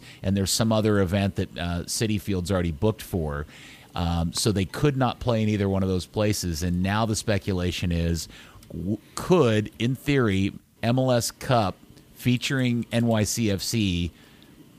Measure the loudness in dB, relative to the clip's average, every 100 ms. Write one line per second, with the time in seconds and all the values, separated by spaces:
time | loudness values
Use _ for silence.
0 | -10 -8 -2 0 0 0 2 2 4 2
1 | 2 2 0 -2 -6 -6 -6 -4 -6 -4
2 | -2 -2 -2 -2 0 0 0 0 0 0
3 | -4 -4 -4 -4 -8 -12 -20 -20 -12 -4
4 | 0 0 0 0 0 0 -2 0 0 2
5 | -2 -2 -2 0 0 2 2 0 0 -2
6 | -2 -2 0 0 -2 -2 -2 0 0 0
7 | 0 -2 0 -2 0 -2 -2 -2 0 0
8 | 0 -2 -4 -16 -20 -20 -16 -8 -6 -6
9 | -8 -8 2 4 6 4 0 -2 -2 -2
10 | 0 2 2 2 0 -2 -14 _ 0 2
11 | 2 2 0 -6 0 2 0 -4 -14 -20
12 | -20 -6 0 0 0 0 0 0 -2 0
13 | 2 2 2 0 0 0 -2 0 0 0
14 | -2 -6 -18 -20 -20 -20 -20